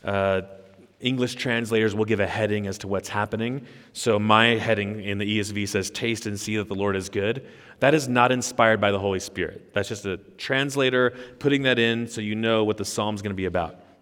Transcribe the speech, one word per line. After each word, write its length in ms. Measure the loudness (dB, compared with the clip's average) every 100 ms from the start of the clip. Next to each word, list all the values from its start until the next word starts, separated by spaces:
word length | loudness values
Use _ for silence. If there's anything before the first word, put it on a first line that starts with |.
Uh, 400 | -2 0 2 0 -2 -16 -20 -20 -20 _
English 340 | -2 0 -2 -2
translators 580 | -2 -2 2 2 2
will 120 | 0 0
give 160 | 2
a 40 | 0
heading 400 | 0 0 0 -2
as 140 | -6
to 80 | -4
what's 220 | -4 -2
happening. 580 | -4 -2 -2 -4 -6 -10 -20 -18
So 260 | -4 0 2
my 380 | 6 6 6 4
heading 480 | 2 0 0 -6
in 140 | -4 -2
the 120 | 0
E 100 | 0
S 80 | 0
V 160 | -2 -2
says, 260 | -2 -2
"Taste 340 | -4 -4 -2 -4
and 140 | -6
see 160 | -4 -4
that 140 | -2
the 40 |
Lord 220 | -2 0 -2
is 140 | -2
good." 360 | -2 -2 -2 -8 -20 -20 0
That 140 | 2
is 140 | 4 2
not 240 | 4 4
inspired 500 | 2 -2 2 4 4
by 100 | 2
the 60 | 2
Holy 220 | 0 -2
Spirit. 540 | -4 -6 -6 -6 -6
That's 160 | -4 -4
just 160 | -6 -6
a 120 | -8 -10 -14
translator 760 | -4 -2 0 0 2 4 2 0 -18 -4
putting 260 | 0 2
that 140 | 2 2
in 300 | 2 0 -4
so 140 | -6
you 120 | -4
know 300 | -2 2 2
what 140 | 2 0
the 80 | -4
psalm's 360 | -2 -2 -2
gonna 140 | -6 -4
be 100 | -2
about. 300 | -2 -4 -8 -20 _